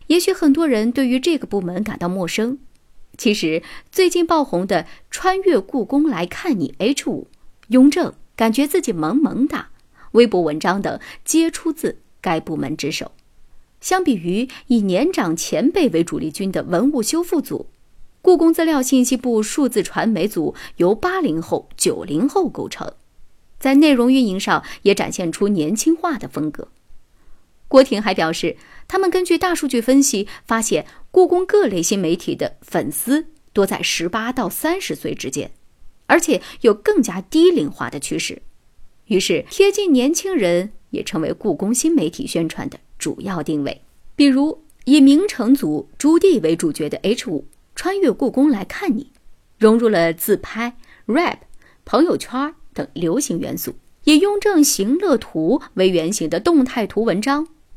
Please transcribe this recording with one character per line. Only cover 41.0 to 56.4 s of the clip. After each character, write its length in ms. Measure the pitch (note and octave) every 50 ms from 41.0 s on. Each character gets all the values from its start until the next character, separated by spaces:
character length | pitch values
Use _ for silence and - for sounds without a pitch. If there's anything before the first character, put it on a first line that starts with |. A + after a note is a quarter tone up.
| -
成 180 | - - E3
为 120 | D#3 - E3+
故 200 | - - G#3+ D3+
宫 200 | - G3 G3+ B3
新 200 | - - D#4+ E4+
媒 160 | C4 D#3+ D3+
体 160 | - - -
宣 220 | - - E3 E3
传 220 | D#3+ - - - C#3
的 100 | - - _ _ -
主 220 | - - D#3 - -
要 240 | - G3 F#3 E3 D3+
定 220 | - D#3 D3 C#3
位。 160 | - - - _ _ _ - - - -
比 100 | - C#4+
如， 380 | C#4 B3+ C4+ C#4+ D#4 - - - - _ - -
以 160 | B3+ C#4+ D4+
明 260 | C4+ C#4 C#4 D#4 G4+
成 260 | G#4 - - G#3+ A#3 C#4
祖 360 | - - D3+ D3+ D3 - - -
朱 200 | - - D4 D#4+
棣 220 | E4+ - G4 E4 G#3+
为 140 | D#3+ D#3+ E3
主 160 | E3 F3 D#3
角 160 | C#3 - D#3
的 100 | D3 - -
H 300 | - F#3+ A#3+ - - G#3
五 180 | E3 - - - _ _ _ _ -
穿 240 | - - F4+ G4 G4
越 100 | G4 C#4+
故 220 | E4 - C#4+ B3
宫 180 | - B3+ C#4 D#4
来 140 | B3+ G3 -
看 320 | - - - G4+ F4 A3+
你， 160 | - - - _ _ - - - - _ _ _
融 200 | - G#3+ G#3+ A3
入 120 | A#3 A#3+ A3
了 240 | G#3 E3+ E3+ E3 E3
自 240 | - - G#3 G3+
拍、 400 | - - - - G#3+ A#3 A#3+ - - - - - - _
rap、 320 | - F3+ D#4+ F4 - - - - - - - - _ _ _ -
朋 220 | - - A#3 E4
友 100 | F4 A3+
圈 380 | - - - - C4 C#4+ D4+ E4 - - - -
等 140 | - F3+ - -
流 260 | - E3+ D#3+ F3 C4+
行 200 | D4 - E3+ E3+
元 180 | F3 C3 C3+
素； 180 | F3 - - - - - _ _ _ -
以 140 | C#4+ D#4 D4
雍 200 | F#4+ G4+ G#4 G#4
正 240 | - G#4 G4 D#4 D4
行 340 | - - - G3 G#3+ C#4
乐 200 | F4+ G#4 F4+ C4+
图 440 | A3 - - - D#3+ D#3+ F3 B3 - - - -
为 160 | F#3+ F#3+ F#3+
原 240 | F3+ E3 D#3+ E3 G#3
型 160 | - F3 D3+
的 100 | E3+
动 240 | F3+